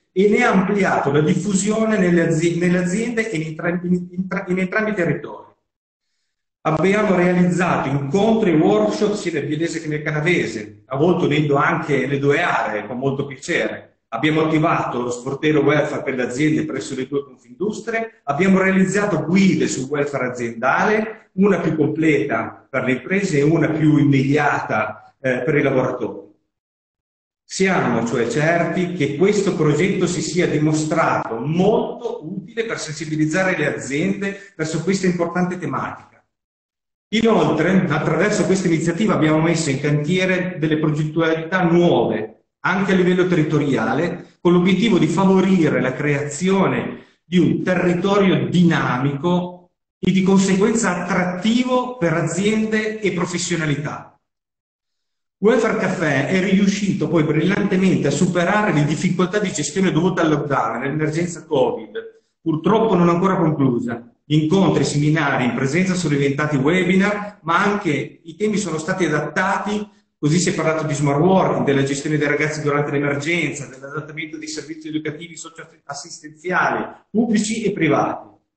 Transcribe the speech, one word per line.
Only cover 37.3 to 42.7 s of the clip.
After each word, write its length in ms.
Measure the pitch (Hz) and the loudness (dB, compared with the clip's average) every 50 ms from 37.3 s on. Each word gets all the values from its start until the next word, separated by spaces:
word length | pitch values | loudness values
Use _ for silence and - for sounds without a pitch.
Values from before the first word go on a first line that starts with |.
| 202 175 156 151 156 156 160 180 190 185 - 143 | 4 4 2 2 2 2 2 2 2 2 2 2
attraverso 560 | 151 156 - 160 156 160 196 208 - 190 175 | 0 0 0 0 0 2 0 0 0 0 0
questa 240 | - 190 190 - 175 | 0 0 0 0 0
iniziativa 460 | 165 151 - 165 170 175 220 190 160 | 0 0 0 -2 -2 0 0 0 2
abbiamo 260 | 139 156 156 156 156 | 2 2 2 2 2
messo 280 | 160 170 165 - - 139 | 2 2 0 0 0 -2
in 120 | 127 127 | -2 0
cantiere 760 | - 147 147 147 147 175 185 185 185 185 185 175 175 - - 147 | 0 0 0 0 0 0 0 0 2 0 0 0 -2 -4 -4 -2
delle 200 | 156 156 151 - | -2 0 0 2
progettualità 840 | 160 151 147 - 151 - - 170 165 160 165 160 - - 190 185 | 0 0 0 0 -2 -2 0 0 0 2 0 -2 -2 -4 -2 0
nuove, 840 | 175 165 170 175 175 165 139 - 110 113 110 107 107 - - _ _ _ _ _ | 2 4 4 4 4 4 4 2 2 0 -2 -4 -6 -8 -12 _ _ _ _ _
anche 320 | - 156 | -2 -2